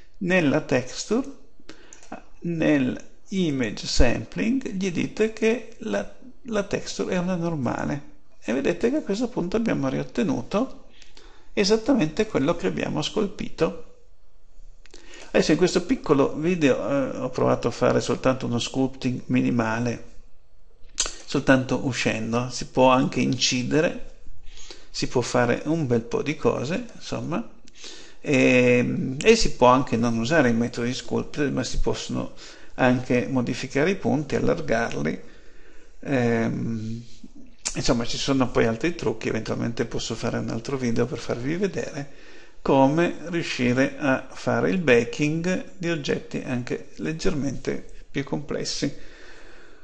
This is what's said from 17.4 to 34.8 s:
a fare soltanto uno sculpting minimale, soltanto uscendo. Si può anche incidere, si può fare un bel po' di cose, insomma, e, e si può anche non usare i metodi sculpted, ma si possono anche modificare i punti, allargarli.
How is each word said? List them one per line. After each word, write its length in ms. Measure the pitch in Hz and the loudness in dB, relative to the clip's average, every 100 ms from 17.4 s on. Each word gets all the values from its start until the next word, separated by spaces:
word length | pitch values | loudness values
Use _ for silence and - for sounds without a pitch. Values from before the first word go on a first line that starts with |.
| 127 123 123 | 2 2 0
a 20 | |
fare 300 | - 123 123 | 2 2 2
soltanto 460 | 120 120 131 120 123 | 0 0 2 0 0
uno 120 | 120 | -2
sculpting 680 | - 135 131 131 127 127 - | -2 0 -2 0 -4 -2 0
minimale, 800 | 127 131 120 113 113 120 110 - - - - - - - - - - - - - | 2 2 2 0 0 -2 -4 -8 -12 -12 -14 -14 -14 -14 -12 -10 -4 -4 -6 -4
soltanto 600 | 147 135 131 120 127 110 | -2 4 4 4 0 0
uscendo. 640 | 123 117 107 113 117 127 | 0 0 0 0 -2 -2
Si 200 | - - | -6 -2
può 200 | - 127 | 6 6
anche 320 | 127 143 131 | 8 4 0
incidere, 1000 | 131 127 - 127 127 143 170 - - - - - - - - - - | 0 2 0 0 0 2 2 -2 -8 -8 -4 -4 -4 -6 -8 -8 -8
si 180 | - 143 | -4 0
può 140 | 127 | 0
fare 400 | 117 123 143 - 151 | 2 2 2 0 0
un 200 | 165 135 | 0 2
bel 140 | 117 | 0
po' 220 | - - | 0 -2
di 120 | 135 | -2
cose, 520 | 156 120 127 127 196 233 | 0 2 2 -2 -4 -6
insomma, 520 | - - 123 127 185 - - - - - - - - | -12 -8 -6 -4 -4 -6 -12 -16 -14 -14 -14 -14 -8
e, 960 | - 135 131 123 123 123 127 127 131 135 | 2 4 6 8 8 6 4 0 -2 2
e 140 | 220 226 | 6 6
si 180 | 185 | 6
può 120 | - 123 | 6 8
anche 320 | 127 - 117 | 8 4 2
non 180 | 120 113 | 2 2
usare 320 | 113 165 123 | 4 6 6
i 60 | |
metodi 400 | 117 120 - 120 | 4 0 -2 -2
sculpted, 580 | 123 - 117 117 147 139 | -4 -2 -2 -2 -2 0
ma 100 | 135 | 0
si 160 | 120 - | 0 4
possono 520 | 139 - - 127 110 - - - - - | 4 2 -2 -4 -6 -10 -14 -12 -8 2
anche 460 | 127 123 123 123 - | 4 4 2 0 2
modificare 640 | 131 120 131 131 135 165 | 0 -2 -4 -2 0 2
i 60 | 196 | 0
punti, 400 | - 139 147 - | 0 0 0 0
allargarli. 840 | - 147 139 117 | 2 0 0 0